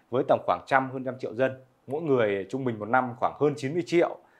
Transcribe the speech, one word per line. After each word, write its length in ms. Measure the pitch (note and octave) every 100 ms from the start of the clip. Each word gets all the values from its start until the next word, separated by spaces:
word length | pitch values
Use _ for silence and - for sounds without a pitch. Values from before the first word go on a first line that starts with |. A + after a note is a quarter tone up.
| _
với 140 | B2 D3
tầm 120 | A#2+ -
khoảng 160 | F2+ -
trăm, 260 | C3+ C3
hơn 120 | C3
trăm 160 | B2+ B2
triệu 140 | -
dân, 180 | A2 C3 C3 - _ -
mỗi 140 | D3
người 440 | D#3+ B2+ G#2 G2 F#2
trung 160 | C3 B2+
bình 140 | G#2+
một 100 | G#2
năm 240 | C3 B2+ -
khoảng 140 | F2 -
hơn 140 | D3 C3
chín 160 | C3+
mươi 100 | E3+ E3
triệu. 320 | E3+ D#3 - _